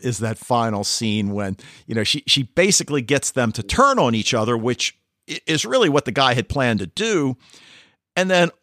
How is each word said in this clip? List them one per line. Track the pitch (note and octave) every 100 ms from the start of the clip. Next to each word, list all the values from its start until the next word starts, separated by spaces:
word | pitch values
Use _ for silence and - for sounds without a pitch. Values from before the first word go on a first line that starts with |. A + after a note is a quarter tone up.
is | B2+ G#2+
that | A2+ A2
final | - A#2+ A2+ G#2
scene | G2+ - A2+ G#2+ G2+
when, | G2+ G2 F#2+ - - -
you | A2+
know, |
she, | G#2 D3 -
she | D3+
basically | B2 - G3 F#3 - C#3+
gets | A2+ C#3 -
them | - A#2
to | G#2+
turn | - - C#4 B3+
on | C3+
each | A2+ G2+
other, | A#2+ G#2+ A#2
which | A2+ A#2 - - _ _ -
i-, | D3+ -
is | D#3 A3
really | C4 F#3+
what | C#3
the | C3
guy | A2+ C3
had | B2 -
planned | C#3+ B2+ G#2+
to | F#2
do. | - A3+ F#3+ C#3 B2+ _ - - - _ _ _ -
And | F#3
then | F3+ E3+ -